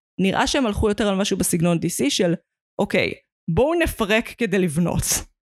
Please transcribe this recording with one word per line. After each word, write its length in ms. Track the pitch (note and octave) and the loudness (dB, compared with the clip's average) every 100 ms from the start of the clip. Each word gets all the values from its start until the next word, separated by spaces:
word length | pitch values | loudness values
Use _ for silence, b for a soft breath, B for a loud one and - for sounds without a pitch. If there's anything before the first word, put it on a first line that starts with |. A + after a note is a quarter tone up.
| _ - | _ -2
נראה 260 | F#3+ - C4+ | 0 0 0
שהם 180 | D4 A#3+ | 0 0
הלכו 240 | G3+ G#3+ | 0 0
יותר 180 | G3+ G#3 | 2 0
על 80 | F#3+ | 0
משהו 220 | G3+ F#3+ | 0 0
בסגנון 420 | F#3 F3 F3 E3+ | 0 0 2 0
די 100 | E3 | -2
סי 200 | - C#4 | -2 -2
של, 240 | - F3+ F3 _ _ _ - | 0 0 -2 _ _ _ -6
אוקיי, 320 | G3+ F#3 G#2 - _ _ - | -2 0 0 -4 _ _ -4
בואו 300 | E3 C4+ F4 | 0 2 2
נפרק 480 | D#4+ - G3+ A3 A3+ - | 0 -2 0 0 0 -4
כדי 220 | A#3 G3 | -2 2
לבנות. 440 | F#3 D3 E3+ - - - - _ | 0 0 0 0 -2 -4 -6 _